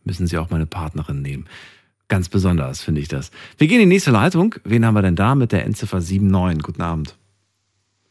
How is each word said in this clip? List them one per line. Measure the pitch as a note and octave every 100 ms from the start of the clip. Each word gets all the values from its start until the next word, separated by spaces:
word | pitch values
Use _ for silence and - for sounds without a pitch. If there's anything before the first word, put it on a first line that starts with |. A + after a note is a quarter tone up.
müssen | - F#2 F2
Sie | E2+
auch | E2+
meine | E2 D#2
Partnerin | - D#2 D2 D2+ C#2
nehmen.“ | C#2 C#2 D2 - - _ _ _ _
Ganz | G2 F2
besonders, | G2+ F#2 F2 C2 C#2+
finde | - D2+
ich | D2
das. | C#2+ C#2+ - - -
Wir | D#3
gehen | A#3+
in | G3
die | F#3+
nächste | -
Leitung. | A2 C#3+ E3+ G3+ -
Wen | - A#2 A2+
haben | G#2
wir |
denn | F#2+ E2+
da | G#2 C#3
mit | A#2
der | G2 A#1+
Endziffer | G#2+ A2 F#2
sieben | E2+ G2 G2
neun? | F#2+ F2+ E2
Guten | D#2 D#2+
Abend. | E2+ E2 D2+ - _ _ _ _ _ _ _ _ _